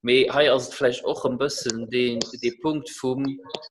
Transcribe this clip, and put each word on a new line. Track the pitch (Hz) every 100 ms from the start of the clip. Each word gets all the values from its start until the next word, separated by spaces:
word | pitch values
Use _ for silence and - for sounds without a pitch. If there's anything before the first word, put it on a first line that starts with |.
aber | 120
hier | 131 131 139 151
ist | 131 123
vielleicht | - 131 120
auch | - 156
ein | 131 123
bisschen | 143 - 127 113 113
den, | 123 123 117
den | - 123 120 117
Punkt | 156 151 -
vom, | - 131 131 139 139 - - -